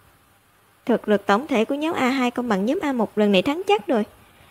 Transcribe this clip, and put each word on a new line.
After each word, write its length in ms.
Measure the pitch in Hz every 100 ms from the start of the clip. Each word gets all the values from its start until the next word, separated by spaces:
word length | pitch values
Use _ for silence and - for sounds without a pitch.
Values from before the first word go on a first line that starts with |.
| _ _ _ _ _ _ _ _ -
Thực 240 | 220 -
lực 160 | 202 -
tổng 220 | 202 302
thể 180 | 247 220
của 100 | 285
nhóm 180 | 311
A 160 | 359 254
hai 220 | 269 247
không 180 | 247 240
bằng 160 | 196 208
nhóm 140 | 349
A 120 | 311
một, 240 | 254 202 -
lần 140 | 208
này 100 | 190
thắng 200 | 226 311 381
chắc 200 | 427 -
rồi. 160 | 233 220 - _ _ _